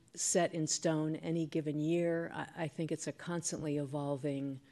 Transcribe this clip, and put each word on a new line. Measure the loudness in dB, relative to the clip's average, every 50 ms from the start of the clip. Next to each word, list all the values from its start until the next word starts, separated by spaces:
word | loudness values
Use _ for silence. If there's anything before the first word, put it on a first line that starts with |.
| -20 -14 -6
set | -4 0 2 4 4 4 4 2
in | 0 0
stone | 0 0 2 2 2 4 4 2 0 -2
any | -2 -2 0 0 0 0
given | 0 0 0 0 0 0 2
year. | 2 4 4 4 4 4 2 0 0 -2 -4
I, | -6 -8 -6 -6 -4 -4
I | -4
think | -2 -2 -2 -2
it's | -2 -2 -4
a | -6 -8
constantly | -6 -4 -4 -2 -2 -2 -2 -4 -2 -2 0 0 0
evolving, | 0 -2 -2 -2 0 0 0 0 0 0 0 0 -2 -4 -4 -6 -10 -16